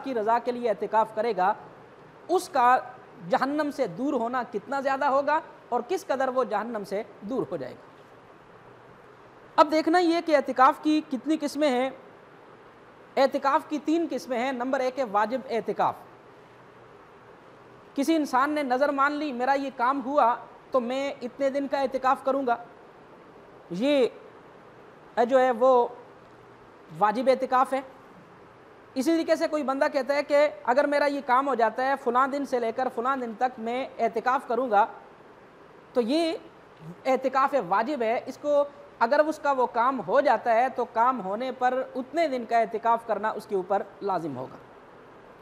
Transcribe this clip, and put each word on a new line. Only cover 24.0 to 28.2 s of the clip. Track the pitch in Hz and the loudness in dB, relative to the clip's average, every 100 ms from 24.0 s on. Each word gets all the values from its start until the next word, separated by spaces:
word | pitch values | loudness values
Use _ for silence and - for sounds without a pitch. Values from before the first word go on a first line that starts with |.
| 226 - - - - - - - - - - - 233 | 2 -2 -20 -20 -20 -20 -20 -20 -20 -20 -6 -2 4
جو | 262 | 4
ہے | 254 | 4
وہ | 226 262 254 240 - - - - - - - - - - 160 | 4 6 6 4 -4 -20 -20 -20 -20 -20 -20 -20 -20 -14 0
واجب | 208 214 262 | 0 2 2
اعتکاف | 254 262 254 262 | 2 2 2 2
ہے۔ | 254 269 - - - | -2 -6 -16 -20 -20